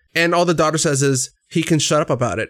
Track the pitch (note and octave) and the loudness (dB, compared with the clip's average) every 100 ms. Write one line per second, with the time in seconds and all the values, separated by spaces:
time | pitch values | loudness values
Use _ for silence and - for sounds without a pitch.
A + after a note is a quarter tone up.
0 | _ D#3+ E3+ E3+ F3 D#3+ D#3 D#3 E3 C#3 | _ -2 0 2 2 2 0 0 0 0
1 | C#3 C3 - _ _ E3 D#3 D#3 - D3+ | 0 0 -4 _ _ -4 0 0 2 0
2 | E3 B2+ A#2+ F#2 - | 0 -2 -2 -4 -8